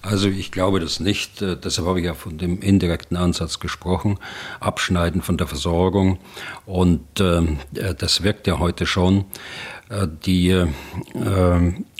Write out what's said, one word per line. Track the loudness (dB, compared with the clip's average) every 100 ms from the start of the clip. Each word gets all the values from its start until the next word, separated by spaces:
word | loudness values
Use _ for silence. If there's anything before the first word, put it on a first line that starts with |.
Also | 0 2 2
ich | 0 -6
glaube | 0 2 2
das | 0 -2
nicht. | -2 -2 -6 -6
Äh, | -4 -4
deshalb | -4 -2 0
habe | 0
ich |
ja | -2
von | -4 -10 -6
dem | -4 -2
indirekten | 4 4 4 -2 -4 0
Ansatz | 0 0 -4 -6
gesprochen. | -6 -6 -2 0 0 -4 -8 -14 -14 -6
Abschneiden | -4 -4 0 2 2 0
von | -2 -2
der | -2
Versorgung. | -2 0 2 4 4 2 0 -6 -16 -14 -14
Und, | -4 4 4 4 0 0
ähm, | 2 4 2 -2 -6
äh, | -6 -6
das | -4 -2 0
wirkt | 0 0 -2
ja | 0
heute | 0 0
schon. | -2 2 4 4 0 -12 -14 -14 -14 -16 -10
Äh, | -4 -4 -4
die, | 0 2 4
äh, | 4 2 -2 -10 -10 -8
ähm, | -6 0 2 4 4 2 0 -10